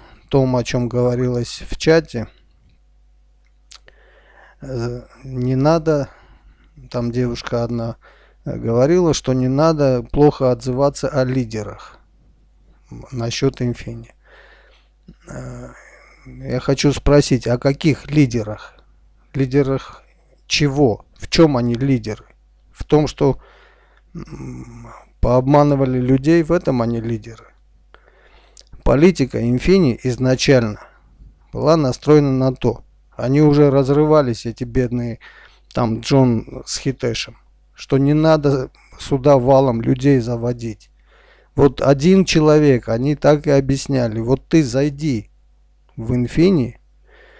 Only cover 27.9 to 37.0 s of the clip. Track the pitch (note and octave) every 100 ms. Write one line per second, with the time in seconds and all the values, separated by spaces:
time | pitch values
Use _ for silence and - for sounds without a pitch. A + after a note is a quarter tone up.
27.9 | _ _ _ _ _ _ - - - -
28.9 | B2+ F3 E3+ C3 A#2 A#2 B2 - F#3+ D#3
29.9 | A2 B2+ A#2 B2+ C3 - C3 A2+ G#2 -
30.9 | _ _ - - _ _ A#2 B2+ E3 C#3
31.9 | - - D3+ C#3+ C3 C3 B2+ B2 A2 -
32.9 | _ _ - A#2+ C#3 D3+ C#3+ C#3+ C3+ C3
33.9 | C#3+ D3+ D3+ C3 A2+ A#2 A2+ A#2+ A#2+ B2
34.9 | A#2+ A#2+ A2+ - - - _ _ - A#2+
35.9 | A2+ A2+ C#3 C3 A2+ - B2+ - - C#3
36.9 | B2+